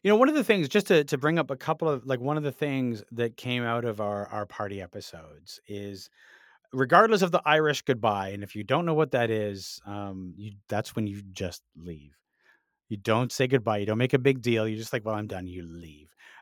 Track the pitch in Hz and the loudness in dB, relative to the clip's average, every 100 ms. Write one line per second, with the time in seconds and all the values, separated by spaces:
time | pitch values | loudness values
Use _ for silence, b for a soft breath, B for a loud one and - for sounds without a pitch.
0 | 196 214 269 302 226 208 139 208 - 170 | 4 6 6 4 4 2 4 2 4 4
1 | 143 139 147 165 151 135 - 160 165 135 | 4 0 2 2 0 -4 -4 -2 0 -2
2 | 127 127 131 151 147 - 147 135 127 110 | -2 -2 -2 -2 -2 -4 -4 -2 -2 -4
3 | - 117 117 - 127 123 117 117 120 104 | -8 -4 -4 -2 -4 -2 0 -2 -2 -4
4 | 104 101 101 107 101 - 104 98 90 104 | -4 -4 -6 -8 -8 -6 -8 -8 -10 -12
5 | - 82 78 76 87 - - 101 101 98 | -14 -18 -20 -20 -20 -20 -12 -12 -10 -14
6 | - b b b b b _ 131 131 170 | -18 b b b b b _ -2 6 8
7 | 220 214 180 165 151 156 156 139 - 120 | 8 6 4 2 4 4 4 0 0 2
8 | 110 101 98 98 101 107 104 139 170 156 | 2 0 -2 -6 -10 -10 0 0 2 2
9 | 147 131 117 110 104 98 92 - 101 101 | 2 2 2 0 -2 -6 -12 -14 -12 -10
10 | 101 95 90 85 104 101 - 104 - - | -8 -10 -12 -12 -16 -16 -6 -4 -4 -4
11 | 107 101 98 92 92 - _ 85 85 80 | -4 -6 -12 -8 -8 -8 _ -18 -14 -14
12 | 71 71 _ _ _ _ _ _ - 104 | -16 _ _ _ _ _ _ _ -12 -8
13 | 104 110 123 - 127 131 107 107 101 110 | 0 2 2 0 2 2 2 -2 0 0
14 | 127 135 131 135 117 113 110 107 113 123 | 2 2 2 2 2 2 0 -4 -6 -6
15 | 107 107 104 95 90 90 85 85 82 73 | -4 -4 -4 -8 -10 -10 -12 -14 -16 -20
16 | 76 _ B B | -20 _ B B